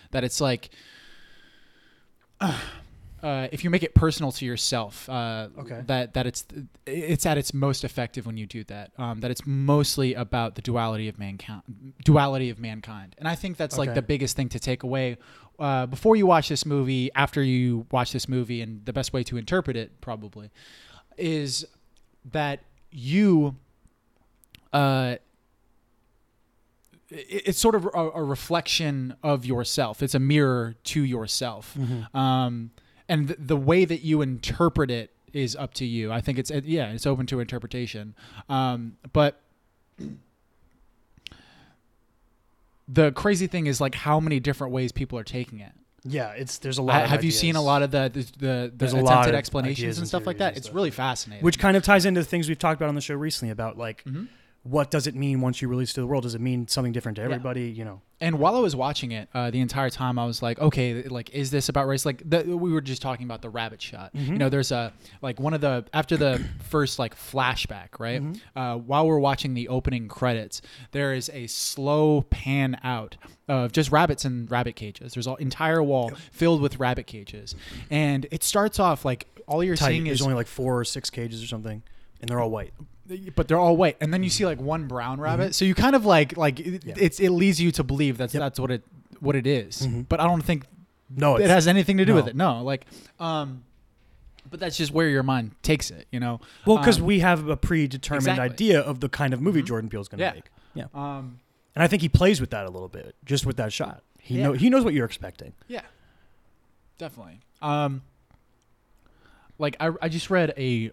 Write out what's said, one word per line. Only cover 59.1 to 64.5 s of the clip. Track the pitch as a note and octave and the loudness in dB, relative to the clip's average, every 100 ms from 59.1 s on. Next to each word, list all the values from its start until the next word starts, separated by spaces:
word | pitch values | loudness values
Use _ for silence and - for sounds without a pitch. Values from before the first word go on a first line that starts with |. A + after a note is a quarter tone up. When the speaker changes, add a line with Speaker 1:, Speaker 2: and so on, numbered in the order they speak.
Speaker 1:
it, | A2 G2+ | -8 -8
uh, | B2 A#2+ | -4 -2
the | B2 | 0
entire | B2 C3+ C3 | 0 0 -2
time | - B2+ B2 | -2 -2 -2
I | A#2+ | -2
was | A2+ | -2
like, | A#2 A#2+ | -4 2
"Okay, | D3+ C#3 B2 | 2 4 0
th-, | A#2+ C3 | -2 -6
like, | B2 - | -10 -8
is | C#3 C3 | -6 -2
this | C#3 C#3+ | -2 0
about | C#3+ C3+ | 0 0
race?" | C3+ D3 | 0 -2
Like, | B2+ D#3+ | -4 0
the, | E3 | 0
we | E3 F3 F3 | 0 -2 0
were | D#3+ | 0
just | C3+ B2+ | -2 -6
talking | C3+ A#2 B2 | -6 -6 -8
about | A2+ | -10
the | A#2 | -10
rabbit | A2+ A2+ G#2+ | -8 -8 -8
shot. | - G#2+ F#2+ C#3+ | -14 -14 -12 -6
Speaker 2:
Mm-hmm. | C#3 | -2
Speaker 1:
You | F#3 | 0
know, | |
there's | C3+ | 2